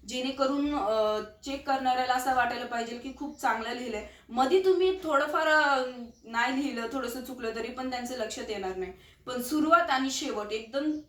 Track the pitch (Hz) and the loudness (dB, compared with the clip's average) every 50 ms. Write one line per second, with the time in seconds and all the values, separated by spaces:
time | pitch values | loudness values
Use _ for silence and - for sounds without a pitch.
0 | - 202 233 254 254 269 269 269 277 262 285 285 285 294 294 294 - 208 220 220 | -12 -6 -6 -4 -2 -4 0 0 0 2 2 0 0 0 0 0 0 0 2 2
1 | 214 214 214 214 202 - - - - 277 269 277 - 285 269 262 254 254 254 254 | 2 2 2 0 -2 -6 -12 -14 -10 -8 -8 -8 0 0 0 2 2 2 2 2
2 | 254 254 247 254 254 269 262 254 240 240 233 240 254 233 240 233 233 233 233 240 | 2 2 0 0 2 2 2 2 2 2 0 -4 -6 -4 -4 -4 -4 -4 -6 -10
3 | - 269 262 - 294 - - - - 247 226 226 226 226 240 247 247 247 220 208 | -10 -12 -10 -8 -10 -10 -10 -2 0 0 0 0 -2 -6 -6 -6 -6 -6 -6 -8
4 | 214 - - - - _ 226 240 262 269 349 381 381 381 370 349 370 370 370 370 | -8 -10 -16 -20 -20 _ 0 0 2 6 6 6 6 6 4 6 6 4 2 0
5 | - 320 302 277 294 302 302 330 320 311 311 311 302 285 277 262 254 254 247 247 | -2 2 2 2 2 2 0 2 4 6 6 6 6 6 4 2 2 -2 -6 -10
6 | 240 226 - _ _ 220 226 233 233 269 262 269 285 262 240 233 233 226 247 269 | -12 -14 -16 _ _ -6 -2 0 0 0 0 0 -2 -2 -2 -4 -6 -4 -4 -4
7 | 247 233 233 262 240 - 262 254 240 226 - 226 226 240 240 - 254 254 254 247 | -4 -4 -6 -8 -10 -10 -10 -6 -6 -6 -4 -4 -6 -6 -6 -6 -6 -4 -4 -4
8 | 240 240 254 247 220 220 - 254 220 214 214 196 190 185 190 185 185 185 - - | -4 -6 -4 -4 -6 -6 -6 -8 -6 -6 -6 -4 -4 -4 -4 -4 -6 -8 -8 -14
9 | - - - _ _ - 254 247 247 - 302 302 294 311 330 339 339 302 269 262 | -20 -20 -20 _ _ -6 -6 -4 -4 -2 0 2 4 6 6 6 6 4 2 2
10 | 269 269 262 - 311 262 220 208 208 208 214 220 220 - - 277 294 311 302 302 | 2 0 -2 -4 -4 -4 -4 -4 -4 -4 -6 -6 -6 -4 -4 -2 -2 -2 -2 -4
11 | - | -6